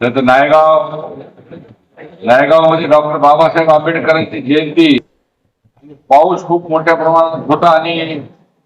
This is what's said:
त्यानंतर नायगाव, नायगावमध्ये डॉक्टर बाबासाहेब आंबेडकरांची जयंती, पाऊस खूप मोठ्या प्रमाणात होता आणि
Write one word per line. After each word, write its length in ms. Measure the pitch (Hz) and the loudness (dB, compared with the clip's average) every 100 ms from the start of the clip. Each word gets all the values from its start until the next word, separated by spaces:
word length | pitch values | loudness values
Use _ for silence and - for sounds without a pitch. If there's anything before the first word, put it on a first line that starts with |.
त्यानंतर 200 | 120 123 | -4 -2
नायगाव, 960 | 127 131 147 156 156 156 151 - - - - - - - - _ _ _ - - | 2 2 4 2 4 2 -2 -10 -14 -16 -20 -20 -20 -20 -20 _ _ _ -20 -12
नायगावमध्ये 640 | 110 123 147 160 160 160 143 | 0 0 4 2 2 0 2
डॉक्टर 300 | 151 151 151 | 0 0 0
बाबासाहेब 540 | 143 151 160 165 160 | 2 4 2 0 2
आंबेडकरांची 720 | 151 151 165 139 160 160 160 | 0 0 -4 0 -2 -2 -8
जयंती, 560 | 127 151 156 - 160 135 - _ _ _ _ _ _ _ 147 | -2 -2 0 2 2 2 -4 _ _ _ _ _ _ _ -20
पाऊस 580 | 143 _ 139 175 175 | -20 _ 2 2 -2
खूप 260 | 175 170 165 | -4 -6 -2
मोठ्या 240 | 160 160 | -4 -2
प्रमाणात 500 | 160 160 165 165 156 131 | -2 0 0 0 -4 -4
होता 240 | 151 170 | 0 2
आणि 500 | 160 165 165 160 151 131 _ _ _ | 0 0 -6 -8 -10 -14 _ _ _